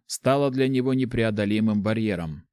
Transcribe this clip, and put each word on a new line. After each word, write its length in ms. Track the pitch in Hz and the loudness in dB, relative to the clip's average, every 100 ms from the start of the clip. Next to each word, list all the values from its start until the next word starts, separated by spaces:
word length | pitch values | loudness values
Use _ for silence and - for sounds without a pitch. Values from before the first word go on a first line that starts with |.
| _ | _
стала 440 | - 127 139 143 | -4 0 2 2
для 180 | 127 131 | 0 0
него 260 | 131 127 | 2 0
непреодолимым 880 | 131 127 117 113 104 104 107 110 104 | 0 0 0 0 0 0 2 2 2
барьером. 640 | 104 113 110 90 82 76 - | 0 0 0 -2 -4 -10 -14